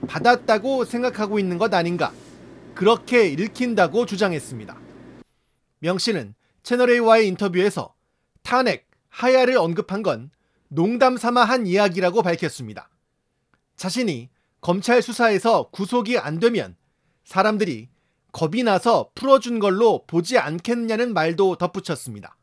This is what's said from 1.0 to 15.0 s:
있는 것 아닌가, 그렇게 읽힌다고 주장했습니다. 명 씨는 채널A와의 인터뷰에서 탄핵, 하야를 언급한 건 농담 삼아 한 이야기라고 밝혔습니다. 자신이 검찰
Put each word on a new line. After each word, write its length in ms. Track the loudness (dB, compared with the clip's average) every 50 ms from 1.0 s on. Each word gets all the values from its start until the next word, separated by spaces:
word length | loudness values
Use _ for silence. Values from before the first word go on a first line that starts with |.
| -4 -4 -4 -4 -6 -2 -2 -2
있는 180 | -2 -2 -2
것 160 | -2 -2 0 0
아닌가, 400 | 0 0 -2 -2 -4 -4 -4 -6 -12 -20 -20 -20 -20 -20 -20 -20 -20 -20 -20 -8
그렇게 540 | 0 2 2 2 2 0 0 2 2 4 2
읽힌다고 800 | 2 -2 -4 -6 -4 -4 -4 -2 2 2 0 2 2 -2 -2
주장했습니다. 680 | -2 -2 -2 -2 -2 -2 -4 -8 -10 -14 -14 -14 -16 -20 -20 -20 -20 -20 -20 -20 -20 -20 -20 -20 _ _ _ _ _ _ _ _ _ _ _
명 180 | -4 -4 -4 -2
씨는 360 | -2 -2 -2 -2 -4 -8 -16 _ _ _ _ _ _
채널A와의 640 | -4 0 2 4 4 4 4 6 6 6 6 6 2
인터뷰에서 680 | 0 -2 -2 -2 0 2 0 0 0 -4 -10 -10 _ _ _ _ _ _ _ _ _ _ _
탄핵, 460 | 0 0 2 2 2 -2 -4 _ _ _ _ _ _
하야를 480 | _ -2 0 4 4 4 4 4 4
언급한 460 | 2 2 2 -2 -4 -4 -6 -6 -4 -4
건 280 | -4 -4 -4 -8 -18 _ _ _ _ _ _ _ _
농담 480 | -2 -2 0 0 2 4 2 2 2
삼아 280 | 0 -2 0 2 2 2
한 220 | 2 2 0 0
이야기라고 560 | 0 2 2 2 2 0 0 0 2 2 2 0
밝혔습니다. 680 | 0 -2 -2 -4 -8 -8 -8 -16 -14 -16 -18 -20 _ _ _ _ _ _ _ _ _ _ _ _ _ _ _ _ _ _
자신이 520 | -10 -8 -6 -4 -2 -2 -2 -4 -6 -10 -18 _ _ _ _ _ _
검찰 400 | -2 -2 -2 -2 0 2 2 2